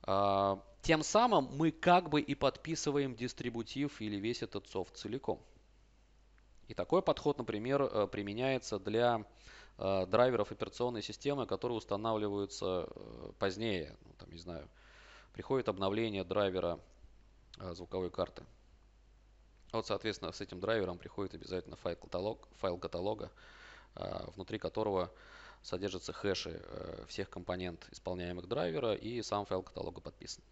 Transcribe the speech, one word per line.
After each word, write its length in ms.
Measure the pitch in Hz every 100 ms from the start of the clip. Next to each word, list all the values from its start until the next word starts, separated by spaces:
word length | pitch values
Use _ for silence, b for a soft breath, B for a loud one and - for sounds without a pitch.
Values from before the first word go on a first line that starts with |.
| -
А, 560 | 98 101 98 98 98 - -
тем 200 | - 160
самым 460 | 160 208 240 196 131 139
мы 140 | 160
как 400 | 151 - 175 170
бы 100 | 151
и 140 | -
подписываем 800 | 139 139 - - 160 - 143 139
дистрибутив 840 | 117 123 - 123 117 110 135 143 -
или 160 | 110 101
весь 260 | 104 123
этот 260 | 113 101 -
софт 280 | 95 87 -
целиком. 440 | 104 123 - 92 - - - - - - - - - - - - -
И 60 |
такой 280 | - 90 175
подход, 360 | 185 151 151 143
например, 440 | 117 107 117 139
э, 240 | 139 - 101
применяется 720 | 104 101 104 131 131 - 104
для, 460 | 98 110 120 117 107 B B B B -
э, 280 | 95 98 92
драйверов 460 | 107 127 120 101
операционной 500 | - - - 123 117
системы, 440 | - 104 139 143 113
которые 320 | 95 123 117
устанавливаются, 1080 | - 101 113 110 107 101 101 - 95 92 80
э, 440 | - 52 58 - -
позднее. 580 | 98 92 113 95 76 -
Ну, 80 | - -
там, 120 | -
не 80 | 82
знаю, 300 | 87 82 - B B B B B B
приходит 360 | - - 135 117
обновление 560 | 95 95 104 113 98
драйвера, 540 | 90 95 101 92 90 85 - - - - - - - -
э, 140 | 92
звуковой 360 | 85 90 95 90
карты. 340 | - 92 - - - - - - - - - - - - - -
Вот, 140 | 113 -
соответственно, 460 | 104 110 98 85
с 80 | -
этим 200 | 104 90
драйвером 380 | 98 113 90 87
приходит 360 | 85 - 98
обязательно 420 | 85 73 92 87 82
файл 200 | 90 85
каталог, 520 | - 87 101 - - -
файл 200 | 98 87
каталога, 520 | 85 85 95 110 - - B B B B B -
э, 280 | - - -
внутри 240 | 95 92 110
которого 520 | 82 - 107 95 87 - B B B B
содержатся 480 | - 90 98 95 -
хэши, 480 | 87 101 92 - 82
э, 420 | - - - - -
всех 220 | - 98
компонент 580 | - 87 92 90 85 -
исполняемых 560 | - - 90 87 90 85
драйвера, 480 | 131 175 160 123
и 280 | 104 107 120
сам 240 | 107 104 101
файл 160 | 92
каталога 380 | 92 - - 80
подписан. 440 | - - - - -